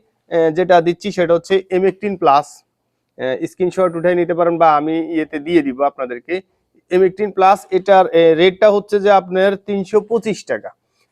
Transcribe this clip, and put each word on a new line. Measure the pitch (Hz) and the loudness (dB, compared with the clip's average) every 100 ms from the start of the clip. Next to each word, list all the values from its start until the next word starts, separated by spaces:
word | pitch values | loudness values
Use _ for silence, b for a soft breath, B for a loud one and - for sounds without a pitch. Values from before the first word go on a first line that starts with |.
| _ _ - | _ _ -6
আহ, | 170 165 | -2 0
যেটা | 156 180 175 | 0 2 2
দিচ্ছি | 165 170 208 | 2 -4 -6
সেটা | 185 165 | -2 0
হচ্ছে | 170 - 190 190 | 0 0 -4 -2
এমেকটিন | 185 190 190 208 185 | -2 -2 -2 -6 -2
প্লাস, | 160 139 143 - _ _ _ _ _ - | 2 2 0 -12 _ _ _ _ _ -10
আহ, | 127 131 160 | -8 -6 -8
স্ক্রিনশট | - 180 190 180 165 | -6 -4 -2 -4 -2
উঠাই | 175 | -2
নিতে | 180 170 | -2 -2
পারেন | 170 170 165 | -2 -2 2
বা | 165 147 | 2 2
আমি | 156 160 156 | 0 -4 -4
ইয়েতে | 165 147 156 | -6 -6 -8
দিয়ে | 147 175 | -2 0
দিব | 139 127 | 0 -2
আপনাদেরকে। | 143 - 123 120 - 185 - _ _ _ - | -4 -4 -10 -10 -10 -10 -10 _ _ _ -2
এমেকটিন | 180 185 185 208 | 0 0 0 -6
প্লাস | 190 190 196 - | 0 2 2 -2
এটার, | 185 190 185 175 | -2 2 4 4
আহ, | |
রেটটা | 165 165 156 185 185 214 | 4 4 4 2 4 2
হচ্ছে | 202 202 208 | 2 -2 -2
যে | 202 | 2
আপনার | 190 180 185 196 196 | 2 0 0 0 -2
তিনশো | - 202 175 214 | -6 -6 -2 -2
পঁচিশ | 208 226 220 175 | -2 -4 -6 -8
টাকা। | - 110 95 - _ _ _ | -8 -8 -10 -20 _ _ _